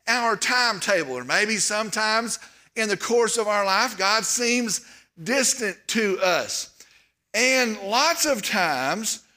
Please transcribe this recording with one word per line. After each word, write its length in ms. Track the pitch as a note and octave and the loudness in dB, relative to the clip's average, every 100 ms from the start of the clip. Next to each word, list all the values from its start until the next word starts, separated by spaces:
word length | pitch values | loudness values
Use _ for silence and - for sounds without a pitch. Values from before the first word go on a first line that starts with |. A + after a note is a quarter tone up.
| - | -2
our 280 | B3 A#3 G#3 | 0 0 0
timetable. 760 | - B3 A#3+ G3 - F#3+ C#3 | 0 2 2 0 0 0 0
Or 100 | B2 | -6
maybe 340 | B2 E3+ G#3+ G#3+ | 0 2 2 0
sometimes 840 | - G#3 G#3+ G#3+ G#3+ A3 A#3 - - - _ | 0 -2 -4 -2 0 0 -2 -8 -12 -20 _
in 140 | A#3 A3 | -4 -2
the 80 | F#3+ | -2
course 420 | - A#3 A3+ A3+ | 2 2 2 0
of 80 | G#3 | 0
our 180 | G#3 | 0
life, 320 | G3 G3 B3 G3 | 2 2 2 0
God 300 | F#3+ A3 G3+ | 0 2 0
seems 540 | - A#3+ B3 A#3 - - - _ - | -2 0 0 -2 -6 -10 -20 _ -12
distant 540 | E3 C4+ B3 - G#3 F3 - | -2 0 2 0 -4 -6 -4
to 300 | A3+ G#3 F3+ | 0 0 2
us. 520 | F#3 D#3+ A2+ - - _ - _ _ _ _ | 2 2 -2 -6 -8 _ -20 _ _ _ _
And 480 | G#3+ B3+ C4 A#3+ G#3 | 0 2 2 0 -2
lots 440 | G3 A#3 D#4 E4 D4+ | -2 0 2 2 0
of 160 | A#3+ | 0
times, 800 | - G#3+ E3+ C3+ C3+ F#3+ A3 - _ | -2 0 0 0 -2 -2 -4 -8 _